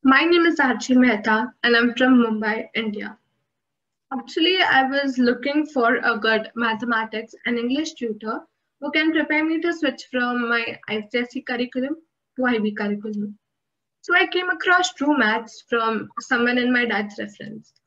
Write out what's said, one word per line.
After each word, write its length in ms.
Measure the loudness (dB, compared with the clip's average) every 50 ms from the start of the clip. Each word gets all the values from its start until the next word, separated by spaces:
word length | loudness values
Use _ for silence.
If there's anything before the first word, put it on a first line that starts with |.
| 4 4
My 120 | 4 4 4
name 220 | 4 4 4 4
is 120 | 2 2
Archie 380 | 2 0 0 0 -2 0 2 4
Mehta, 560 | 6 6 4 2 0 0 0 0 0 0 -4 _ _ 0
and 120 | 2 4
I'm 180 | 4 4 2 2
from 280 | 2 4 6 6 6 4
Mumbai, 440 | 2 0 -2 -2 -2 -4 -4 -6 -6 -6
India. 420 | -6 -6 -4 -6 -8 -10 -12 -14 _ _ _ _ _ _ _ _ _ _ _ _ _ _ _ _ _ _ _ -10
Actually, 440 | -10 -8 -6 -2 0 2 2 2 2
I 220 | 2 2 4 2 2
was 340 | 2 0 -2 -2 -2 0
looking 480 | 2 2 2 2 0 -2 0 0 0 0
for 320 | 0 0 2 2 2 2
a 200 | 2 0 0 -2
good 320 | 0 0 0 0 0 -2 -4 _
mathematics 800 | -4 -2 -2 -2 -4 -2 -2 -2 -2 -2 -4 -8 -10 -10 -10 -18 -10 -6
and 140 | -4 -4 -2
English 320 | -2 -2 -2 -2 -2 -4 -6
tutor 440 | -6 -6 -6 -6 -6 -6 -8 -8 -8 -10 _ _ _ _ _ _ _
who 100 | -10 -4
can 200 | -2 0 0 2
prepare 320 | 2 0 0 0 0 0 0
me 160 | 0 -2 -2
to 140 | -2 -4 -4
switch 320 | -2 -2 -4 -4 -4 -16 _
from 380 | -4 -2 -2 -2 -2 -2 -2
my 320 | 0 -2 -2 -2 -6 -10 -12 -8
I 140 | -6 -6 -6 -6 -4
C 60 | -4
S 180 | -4 -4 -4 -8
E 60 | -12
curriculum 560 | -8 -6 -4 -4 -4 -4 -4 -6 -4 -4 -6 -10 _ _ _ _ _ _ _
to 80 | -2 0
I 120 | 2 2
B 160 | 2 0 -2 -2
curriculum. 640 | -4 -4 -4 -4 -4 -6 -8 -6 -6 -8 -8 -10 _ _ _ _ _ _ _ _ _ _ _ _ _
So 160 | -4 0 2
I 120 | 2 2
came 220 | 2 0 -4 -2 -2
across 440 | -4 -2 2 4 4 4 4 0 -2
True 240 | -2 0 2 2
Maths 480 | 4 2 2 0 -2 -4 -8 -18 -20 _ _
from 380 | -2 0 0 0 -2 -2 -6 -8 _ -14
someone 360 | -4 -2 0 2 2 2 2
in 140 | 2 2 2
my 140 | 2 2 2
dad's 340 | 0 0 -2 -4 -4 -8 -10
reference. 540 | -12 -12 -12 -16 -16 -14 -14 -16 -18 _ _ _ _